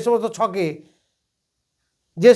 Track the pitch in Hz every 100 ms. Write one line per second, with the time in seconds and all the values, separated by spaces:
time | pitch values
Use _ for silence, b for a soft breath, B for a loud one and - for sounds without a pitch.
0 | 233 233 220 220 220 190 165 151 - _
1 | _ _ _ _ _ _ _ _ _ _
2 | _ - 220